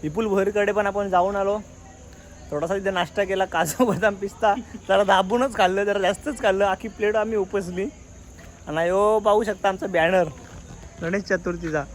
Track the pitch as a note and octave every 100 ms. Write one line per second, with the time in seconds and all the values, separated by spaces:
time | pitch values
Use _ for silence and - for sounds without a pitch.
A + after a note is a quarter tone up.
0 | D3+ D#3+ A3 G3 G3 G3+ G3+ G3+ G3+ G3+
1 | G3+ F3+ F#3 G3+ G3 G#3 G3+ - - -
2 | - - - - - D3 E3 G3 G3 F#3
3 | E3+ - G3 F#3+ F#3+ E3 D#3+ - B3 F3+
4 | G#3 G3 G3+ - A3 G3+ - A3 - F#3+
5 | G3+ F#3+ F#3+ A#3+ C4+ A3 F#3 F#3+ G3+ G3+
6 | F#3+ G3 D4 C4 A3 F#3+ G3+ F#3+ A3+ G3
7 | G#3 G#3+ G#3+ G#3+ G3 G3+ F3 F3+ G#3 -
8 | - - - - - - - D3+ E3+ F#3+
9 | G#3 A3 G#3 G#3+ A3 F#3+ G3+ F#3+ D4+ F3
10 | E3 F#3 D#3+ C3+ - - - - - -
11 | E3+ G3 F#3+ F#3 F3 F3 E3+ D#3 C3+